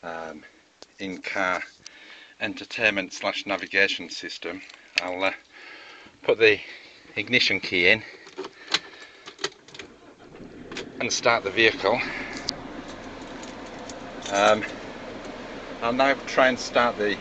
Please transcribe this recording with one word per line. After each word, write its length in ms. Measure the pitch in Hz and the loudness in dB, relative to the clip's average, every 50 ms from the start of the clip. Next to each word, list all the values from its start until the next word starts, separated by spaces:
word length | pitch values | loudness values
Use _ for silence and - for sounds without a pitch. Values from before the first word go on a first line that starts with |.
| - | -10
um, 400 | 85 82 82 82 80 78 78 - - _ _ _ _ _ _ - _ _ - | -8 -8 -8 -8 -10 -12 -12 -16 -20 _ _ _ _ _ _ -20 _ _ -10
in-car 640 | 98 95 92 82 - - - 101 95 92 90 85 - - - _ - - - - - - - - - - - _ | -8 -8 -8 -8 -8 -6 -2 0 0 0 0 -2 -4 -10 -16 _ -20 -20 -20 -20 -20 -20 -20 -20 -20 -20 -12 _
entertainment 720 | 110 107 95 90 101 - - - 117 107 104 98 92 87 - | -8 -8 -6 -8 -10 -10 -4 2 2 2 2 2 -4 -6 -8
slash 320 | - - 98 95 - - | -4 -4 -4 -4 -4 -4
navigation 640 | 101 98 90 92 87 - 98 98 95 - - 90 80 | -4 -4 -4 -4 0 4 4 4 4 2 -4 -8 -10
system. 520 | - - - 85 - - - 85 87 95 - - - - - - - - | -12 -10 -10 -10 -12 -8 -8 -8 -8 -8 -12 -16 -20 -20 -20 -2 -2 -2
I'll, 220 | 90 90 90 90 95 | 0 0 -4 -2 -2
uh, 100 | 95 - - _ _ - - - - - - - - - - - - _ _ - | -2 -2 -4 _ _ -20 -20 -20 -18 -18 -18 -20 -20 -20 -20 -20 -20 _ _ 2
put 140 | - 123 | 2 4
the 220 | 104 113 110 104 98 - - - - - - - - - - - | 8 8 6 6 6 0 -12 -16 -18 -20 -20 -20 -20 -20 -12 -8
ignition 440 | 110 104 107 120 123 - - 101 95 | -8 -4 2 2 4 4 4 2 0
key 280 | - - 98 90 87 | -2 0 2 4 6
in 160 | 90 110 110 - - - - - - - - - - - - - - - - - - - - - - - - - - - - - - - - - - - - - - - - - 117 113 _ - - - - - - - - - - - - - - - - | 6 6 4 2 -10 -18 -20 -20 -18 -12 -12 -12 -12 -12 -18 -8 -4 -4 -4 -4 -6 -18 -20 -20 -20 -20 -20 -20 -20 -14 -10 -10 -10 -10 -10 -20 -20 -18 -18 -18 -18 -20 -20 -20 -20 -20 _ -20 -20 -18 -18 -18 -16 -16 -16 -16 -12 -10 -10 -10 -10 -8 -6
and 120 | - 117 | -4 -2
start 320 | - - - 123 117 113 - | -2 2 4 4 4 4 2
the 80 | 98 | 0
vehicle. 480 | 92 104 113 110 101 92 92 95 113 127 - - - - - - - - - - - - - - - - - - - - - - - - - - - - - - - - - - - - - - - - - - - - - - | 4 6 6 6 6 6 4 4 4 4 0 -4 -6 -8 -8 -8 -10 -6 -6 -6 -6 -6 -12 -12 -12 -12 -12 -12 -14 -14 -14 -14 -14 -14 -14 -14 -14 -14 -14 -14 -14 -14 -14 -14 -14 -14 -12 -12 -12 -12 -12 -12 -14 -12 -8 -2
Um, 320 | 98 101 101 107 107 110 107 - - - - - - - - - - - - - - - - - - - - - - - | 4 6 8 8 6 6 2 -6 -10 -12 -12 -14 -14 -14 -14 -12 -12 -12 -12 -12 -12 -12 -12 -12 -12 -12 -12 -12 -10 -4
I'll 120 | - 117 120 | -2 -2 2
now 200 | 127 135 139 139 123 - | 4 4 4 4 0 -2
try 220 | - - - 131 | 0 4 6 6
and 120 | 127 127 113 | 6 4 2
start 380 | - - - 131 120 120 110 | -4 0 2 4 4 4 2
the 200 | - 104 104 98 - | 2 0 0 0 -2